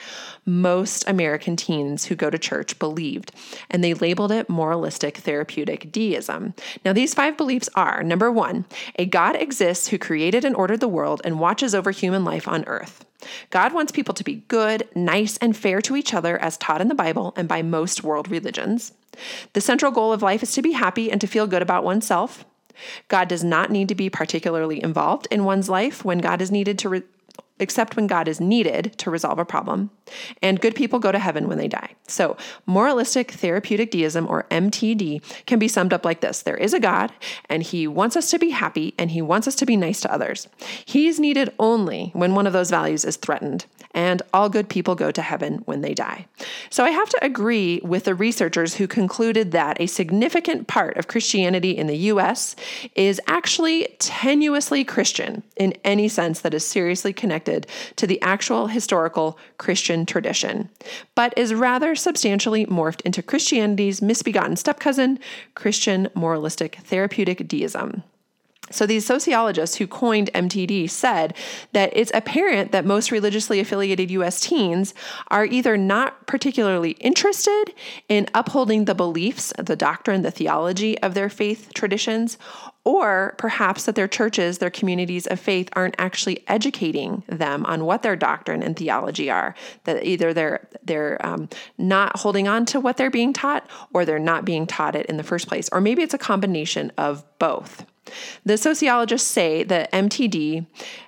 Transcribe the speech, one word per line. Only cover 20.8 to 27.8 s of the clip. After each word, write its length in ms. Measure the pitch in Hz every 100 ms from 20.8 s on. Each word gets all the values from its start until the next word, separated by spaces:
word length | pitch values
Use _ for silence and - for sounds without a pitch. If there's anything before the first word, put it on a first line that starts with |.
| 190 208 226
and 80 | 208
to 60 | 196
feel 200 | 220 208
good 140 | 180
about 220 | 180 180
oneself. 600 | - 202 220 175 226 - - _ _ - - - -
God 180 | 190 180
does 160 | 175
not 260 | 170 165 190
need 200 | 208 196
to 60 | 190
be 140 | 190
particularly 720 | - 160 160 170 165 160 151
involved 460 | 165 156 151 277 -
in 140 | 214
one's 260 | 196 196 190
life 360 | 190 247 - 202
when 140 | 180
God 220 | 170 175
is 80 | 185
needed 300 | 202 196 196
to 100 | 202
re-, 140 | 185 185 _ _ - - -
except 360 | 196 -